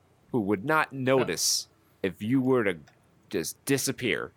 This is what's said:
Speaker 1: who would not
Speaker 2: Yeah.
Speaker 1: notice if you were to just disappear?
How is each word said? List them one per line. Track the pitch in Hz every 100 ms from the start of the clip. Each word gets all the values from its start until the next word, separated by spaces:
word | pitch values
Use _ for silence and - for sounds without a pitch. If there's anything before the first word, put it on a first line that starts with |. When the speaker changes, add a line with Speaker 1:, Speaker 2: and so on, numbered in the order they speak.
| _ _ -
Speaker 1:
who | 127
would | 98 101
not | 131 156 -
Speaker 2:
Yeah. | 135
Speaker 1:
notice | 127 131 92 80 - - - _ _ -
if | 95 -
you | 107 135
were | 127 127
to | 101 82 71 _ _ _ -
just | 95 78 -
disappear? | - 135 135 127 123 67 62